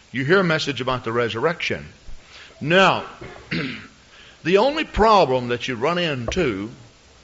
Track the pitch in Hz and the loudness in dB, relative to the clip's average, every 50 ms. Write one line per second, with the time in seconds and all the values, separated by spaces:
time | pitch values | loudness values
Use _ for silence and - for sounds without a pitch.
0 | _ _ - 123 127 139 185 202 190 170 156 156 - 147 139 113 127 127 131 120 | _ _ -8 -6 0 2 2 2 4 2 0 0 -2 -4 -4 -4 -2 -4 -4 -4
1 | - 113 113 120 120 113 98 113 127 160 175 170 - - 110 78 73 80 - - | -4 -4 -2 -2 -2 -2 -2 -2 -2 -2 -2 -2 -4 -4 -4 -6 -8 -14 -18 -18
2 | _ - - - - - - - - - - - - 147 170 190 196 175 135 107 | _ -14 -14 -14 -14 -20 -20 -20 -20 -20 -16 -8 -2 2 4 6 6 6 4 2
3 | - - - - - - - - - - 160 165 147 127 117 107 101 - - _ | -2 -8 -14 -16 -16 -16 -16 -18 -12 -8 -6 -6 -6 -6 -8 -12 -14 -18 -20 _
4 | _ _ - - - - - _ - 160 185 196 226 277 294 320 302 - - - | _ _ -20 -20 -20 -20 -20 _ -2 2 4 4 4 4 0 -2 -6 -4 0 2
5 | 208 226 220 196 165 131 131 127 123 120 120 120 - - 127 107 120 156 175 175 | 4 6 6 6 6 4 2 0 0 -2 -4 -4 -4 -6 -4 -2 -2 -2 0 0
6 | 175 160 143 123 117 113 - 185 175 131 101 95 101 117 131 - - - _ _ | -2 -2 -4 -4 -6 -4 -2 0 0 0 -2 -4 -6 -8 -12 -16 -20 -20 _ _
7 | _ _ _ _ | _ _ _ _